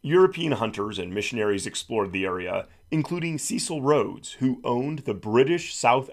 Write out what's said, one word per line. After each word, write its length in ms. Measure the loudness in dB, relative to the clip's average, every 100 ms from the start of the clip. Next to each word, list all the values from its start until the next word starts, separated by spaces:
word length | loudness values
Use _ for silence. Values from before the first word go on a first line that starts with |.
European 520 | 4 6 6 4 -2
hunters 460 | 0 -2 -2 -6 -6
and 140 | -6
missionaries 540 | -4 -4 0 0 0 -2
explored 460 | -8 -4 -2 -2
the 120 | -2
area, 440 | -2 -4 -4 -4 -6 -18 _
including 480 | -4 -2 -4 -4 -6
Cecil 460 | -4 -4 -4 -2
Rhodes, 520 | 2 2 2 -6 -16
who 260 | -2 0 0
owned 380 | -2 -2 -2 -6
the 120 | -6
British 640 | -6 2 4 4 2 -4
South 340 | 0 4 4 0